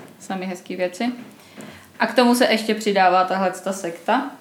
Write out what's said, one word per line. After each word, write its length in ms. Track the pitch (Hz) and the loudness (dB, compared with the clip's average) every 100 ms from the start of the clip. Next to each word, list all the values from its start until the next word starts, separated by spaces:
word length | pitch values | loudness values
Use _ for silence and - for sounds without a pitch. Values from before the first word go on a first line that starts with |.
| - - | -18 -16
samý 260 | - 190 185 | -10 -8 -6
hezký 300 | 180 - 180 | -10 -10 -6
věci. 360 | 180 - 240 240 - - - - - - - - | -4 -4 -4 -6 -12 -20 -20 -20 -18 -20 -12 -4
A 60 | 226 | 0
k 80 | |
tomu 200 | - 240 | 4 4
se 120 | 240 247 | 4 2
ještě 240 | 220 220 | 2 0
přidává 500 | 214 208 196 185 185 | -2 0 4 4 4
tahleta 480 | 180 190 190 185 190 | 2 0 0 -2 -6
sekta, 580 | 196 170 - - 247 269 - | -6 -8 -6 -2 -2 -2 -12